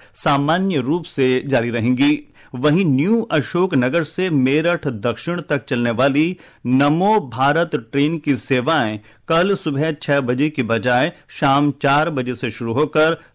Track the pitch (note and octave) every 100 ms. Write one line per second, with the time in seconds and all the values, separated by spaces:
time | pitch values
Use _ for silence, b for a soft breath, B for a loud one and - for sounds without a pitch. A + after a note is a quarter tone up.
0 | B - D#3+ C#3 C#3+ F3 F#3+ D#3+ B2 E3+
1 | - - C3 B2+ C#3 B2+ A#2+ A#2 A2+ B2
2 | C#3+ D3 - b b B2 D3 D#3+ F3 C3
3 | F3 A3+ A3 D#3 - F3 F#3 D3 B2 E3
4 | D3+ - F#3 D3 C3 D3 E3 F3 D3 A2
5 | A#2+ A2+ - F3 - C#3+ - A#2+ A#2+ A2+
6 | C#3 C#3 E3 F3+ B B B2 C3 C#3+ D#3+
7 | G3 G#3+ C3+ A2+ C#3 D#3 E3+ D3 A2+ C#3
8 | D3 E3 D3+ C3 - C3 B2 D#3 A2 G#2+
9 | b b - E3 G3 G3 D#3 C#3 D#3 D3+
10 | - C#3+ B2 B2 D3+ D3 A2+ A2+ A#2+ B2
11 | D#3 - B - C#3+ C#3 C#3+ - C#3+ C#3+
12 | E3 C#3+ B2 A#2 B2 - A#2 A#2 D3 D#3
13 | D#3 D#3+ B